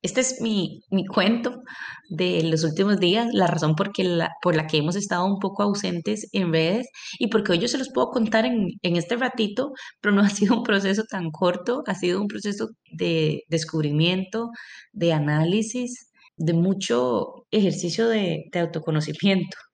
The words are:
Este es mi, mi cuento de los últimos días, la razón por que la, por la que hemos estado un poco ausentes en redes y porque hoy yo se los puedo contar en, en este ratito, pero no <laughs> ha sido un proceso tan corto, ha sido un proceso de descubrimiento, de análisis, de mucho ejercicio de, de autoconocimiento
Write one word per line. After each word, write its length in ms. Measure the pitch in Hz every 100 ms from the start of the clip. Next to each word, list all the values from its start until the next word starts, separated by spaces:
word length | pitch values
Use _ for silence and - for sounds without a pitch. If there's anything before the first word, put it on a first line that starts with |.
Este 180 | 185 -
es 180 | 254 -
mi, 420 | 226 208 165 - _
mi 140 | 190 -
cuento 580 | - 190 233 - 247 - - - - _
de 340 | 165 180 175
los 200 | 165 160
últimos 340 | 160 156 196 196
días, 280 | 175 208 233
la 140 | 226 175
razón 280 | 160 156 156
por 160 | 202
que 120 | 202
la, 260 | 185 170 165 -
por 140 | 175 156
la 120 | 156
que 100 | 156
hemos 180 | 151 180
estado 300 | 202 180 190
un 140 | 196
poco 240 | 196 196
ausentes 680 | 208 202 190 175 165 214 -
en 200 | 202 175
redes 340 | 160 160 208 254 - - -
y 80 | 233
porque 240 | 220 202
hoy 80 | 170
yo 80 | 233
se 100 | 262
los 100 | 262
puedo 160 | - 247
contar 340 | 262 214 220 247
en, 220 | 240 185 -
en 120 | 180 170
este 220 | 165 240
ratito, 540 | 254 247 214 208 277 - - _
pero 160 | 208 202
no 60 |
<laughs> 20 |
ha 60 | 202
sido 260 | - 196 233
un 80 |
proceso 400 | 233 202 196 196 220
tan 220 | 196 170
corto, 520 | 156 180 180 180 254 294
ha 80 | 185
sido 260 | 180 180
un 60 | 208
proceso 420 | 208 208 202 220 - _
de 500 | 165 175 165 156 151 -
descubrimiento, 1000 | 160 156 160 151 147 165 185 185 220 233 233 - - -
de 200 | 208 170
análisis, 960 | 156 147 151 160 208 220 254 247 247 - _ _ _
de 160 | 160
mucho 920 | 165 180 196 - - - 226 - - _
ejercicio 560 | 214 196 151 175 160 226
de, 360 | 220 190 156 -
de 80 | 175
autoconocimiento 1000 | 170 165 156 156 156 151 196 190 160 - -